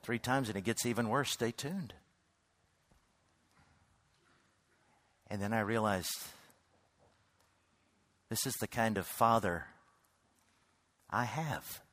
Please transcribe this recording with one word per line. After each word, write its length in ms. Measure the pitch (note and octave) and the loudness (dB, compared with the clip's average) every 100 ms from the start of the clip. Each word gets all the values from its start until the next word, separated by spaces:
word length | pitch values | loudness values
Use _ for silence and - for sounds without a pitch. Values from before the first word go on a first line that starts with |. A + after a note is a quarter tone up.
three 160 | - A#2 | -2 -4
times, 300 | B2 C3+ A#2+ | 0 0 0
and 80 | G2+ | -2
it 80 | |
gets 200 | F#2+ A2+ | -2 0
even 240 | B2 A2+ A#2 | 0 0 2
worse. 220 | B2+ C3 | 2 0
Stay 220 | - A#2 | 0 -2
tuned. 420 | - C3+ F#3+ C3 - _ _ _ _ _ _ _ _ _ _ _ _ _ _ _ _ _ _ _ _ _ _ _ _ _ _ _ _ _ _ _ _ - | -2 -6 -6 -8 -12 _ _ _ _ _ _ _ _ _ _ _ _ _ _ _ _ _ _ _ _ _ _ _ _ _ _ _ _ _ _ _ _ -8
And 120 | G2+ | -4
then 120 | G2+ | 2
I 80 | A2+ | 2
realized, 560 | G#2 A2+ G#2+ F#2+ E2+ - - - - - _ _ _ _ _ _ _ _ _ _ _ _ _ _ _ _ _ | 2 2 4 2 0 -6 -10 -16 -20 -20 _ _ _ _ _ _ _ _ _ _ _ _ _ _ _ _ _
this 160 | A2 | -4
is 100 | C3+ | -2
the 120 | A#2 G#2+ | -2 -4
kind 320 | A#2+ A2+ G#2 | 0 2 2
of 80 | F2 | -2
father 600 | - A#2 A2+ F#2+ E2+ - - _ _ _ _ _ _ _ _ _ _ _ _ _ | 2 6 6 4 -2 -6 -18 _ _ _ _ _ _ _ _ _ _ _ _ _
I 140 | G#2+ | -2
have. 560 | A#2+ B2+ D#3+ F2+ - - - | 0 -2 -4 -6 -8 -16 -18